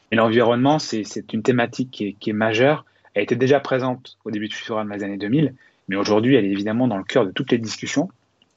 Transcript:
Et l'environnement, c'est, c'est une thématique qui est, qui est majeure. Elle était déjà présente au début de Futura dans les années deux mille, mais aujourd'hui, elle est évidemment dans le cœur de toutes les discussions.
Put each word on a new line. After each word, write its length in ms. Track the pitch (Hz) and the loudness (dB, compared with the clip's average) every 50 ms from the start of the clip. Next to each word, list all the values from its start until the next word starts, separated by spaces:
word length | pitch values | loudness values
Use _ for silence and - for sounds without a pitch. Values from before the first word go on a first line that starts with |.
| _ _ | _ _
Et 60 | 110 | 2
l'environnement, 600 | 113 113 113 110 120 117 113 120 120 131 139 151 156 | 2 4 4 4 4 4 4 4 4 4 2 2 2
c'est, 260 | - - - 110 101 | 0 -4 -4 -6 -6
c'est 280 | - - 110 101 - | -6 -8 -12 -10 -6
une 100 | - 113 | -6 -2
thématique 480 | 107 - 131 120 120 117 120 - 127 127 | 0 2 2 2 0 0 -2 -6 -6 -6
qui 180 | - - 107 101 | -6 -6 -6 -6
est, 40 | |
qui 160 | 98 - - 113 | -6 -6 -6 -4
est 60 | 107 | -2
majeure. 500 | 104 110 113 110 110 127 143 151 147 - _ _ _ _ _ _ | 0 0 0 2 4 4 4 2 0 -4 _ _ _ _ _ _
Elle 80 | 101 | -4
était 140 | 104 - - | -2 0 0
déjà 220 | 120 131 131 143 139 | 0 2 4 2 2
présente 600 | 135 - 131 127 127 131 127 127 - - - _ _ | 2 0 -2 -2 0 -2 -4 -6 -10 -18 -20 _ _
au 40 | 110 | -8
début 180 | 110 104 107 107 | -6 -6 -6 -8
de 40 | |
Futura 320 | - - - - 117 107 107 | -10 -12 -10 -6 -6 -6 -4
dans 100 | 104 104 | -6 -6
les 80 | 101 | -8
années 140 | 101 98 101 | -8 -8 -6
deux 120 | 98 101 104 | -6 -4 -2
mille, 260 | 123 156 156 127 - - _ _ _ _ _ - | 0 2 0 0 -2 -8 _ _ _ _ _ -6
mais 80 | 95 | -4
aujourd'hui, 380 | 98 101 107 104 107 113 127 139 | -2 0 2 2 2 4 4 4
elle 100 | 123 101 | 4 4
est 60 | 95 | 2
évidemment 380 | 101 98 101 107 110 120 127 123 | -2 -2 -2 -2 -2 0 0 0
dans 100 | 107 95 | -2 -4
le 60 | 92 | -6
cœur 200 | - - 135 113 | -2 0 0 0
de 60 | 95 | 2
toutes 220 | - - 139 - | -2 -4 -2 0
les 60 | 127 117 | 0 0
discussions. 520 | 113 107 - - - 104 - 135 165 190 - _ _ _ _ _ _ _ _ | 0 -4 -8 -10 -10 -4 -4 -4 -4 -4 -8 _ _ _ _ _ _ _ _